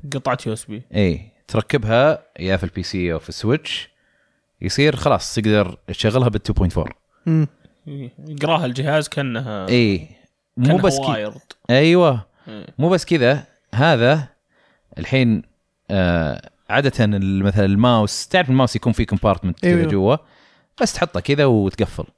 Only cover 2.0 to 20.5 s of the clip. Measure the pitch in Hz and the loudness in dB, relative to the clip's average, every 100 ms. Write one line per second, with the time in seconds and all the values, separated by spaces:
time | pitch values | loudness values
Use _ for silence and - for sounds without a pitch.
2 | 147 156 _ - 92 92 92 - 87 95 | 4 0 _ -10 -2 -2 -2 -6 -6 -4
3 | 87 80 - - 104 156 - - - _ | -2 -4 -8 -6 -2 -2 -4 -10 -12 _
4 | _ _ _ _ _ _ 92 - 147 131 | _ _ _ _ _ _ -6 0 0 2
5 | 147 104 - - 107 104 92 - - - | 0 0 -2 -2 2 2 2 -6 -14 -2
6 | 113 123 123 104 - - 92 85 76 - | 0 2 0 0 -2 0 0 0 -6 -10
7 | _ _ 170 160 147 _ _ _ 151 143 | _ _ 0 0 0 _ _ _ -18 -14
8 | 127 - 151 147 151 156 127 123 143 156 | -16 -18 -16 -6 -2 0 -2 -4 -2 -2
9 | 151 - 135 113 123 104 95 123 113 95 | -2 -6 -6 -6 -8 -8 0 2 2 0
10 | 78 - _ _ _ - 131 180 190 135 | -6 -20 _ _ _ -2 2 4 2 2
11 | 135 113 104 - _ - - 123 160 175 | -2 -4 -6 -10 _ -16 0 4 6 6
12 | 165 120 - _ - 107 - - 160 185 | 4 0 -6 _ -20 -20 -14 -2 0 0
13 | - 165 120 143 - _ _ 117 156 131 | 0 2 2 2 -4 _ _ 0 2 4
14 | 120 156 139 _ _ _ _ _ _ - | 4 2 -2 _ _ _ _ _ _ -14
15 | 82 135 120 107 - _ _ _ - 98 | -2 0 2 0 -4 _ _ _ -4 0
16 | 90 85 78 50 - _ - 120 143 - | 2 0 -2 -6 -12 _ -4 0 0 0
17 | 107 101 95 98 98 98 98 98 123 117 | 0 0 0 0 0 2 2 4 4 4
18 | 104 - - 185 143 131 123 - 123 - | 0 -4 -2 0 2 2 2 0 -2 -2
19 | 107 98 110 92 92 - 175 175 160 98 | -2 0 0 0 -4 -2 0 2 2 2
20 | 98 156 _ _ _ | 2 0 _ _ _